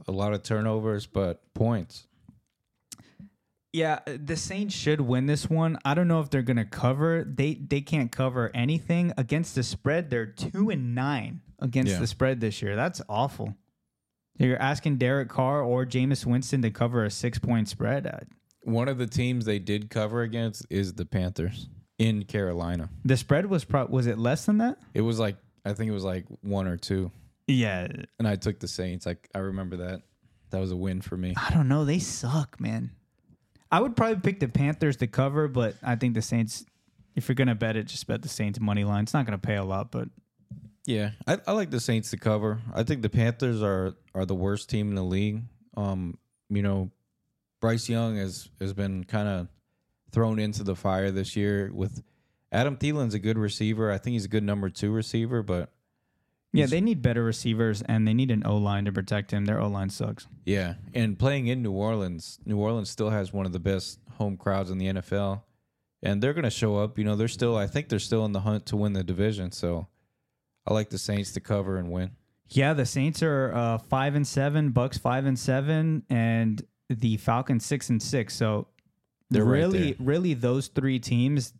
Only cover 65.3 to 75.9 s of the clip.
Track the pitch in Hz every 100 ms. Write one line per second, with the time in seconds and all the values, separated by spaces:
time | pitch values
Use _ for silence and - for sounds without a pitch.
65.3 | 101 - _ _ _ _ _ - 101 123
66.3 | 156 135 - 110 104 107 107 104 104 113
67.3 | - 120 110 101 143 151 107 - 113 107
68.3 | 98 101 107 - 107 104 98 90 90 104
69.3 | 98 90 - 87 85 95 _ _ _ _
70.3 | _ _ _ - 107 107 101 - 101 98
71.3 | - - 104 95 95 87 87 92 113 _
72.3 | _ _ 131 135 156 123 139 143 151 165
73.3 | 139 131 120 117 113 - 131 139 143 139
74.3 | - 143 147 147 120 127 - 127 127 135
75.3 | 127 - 131 143 160 160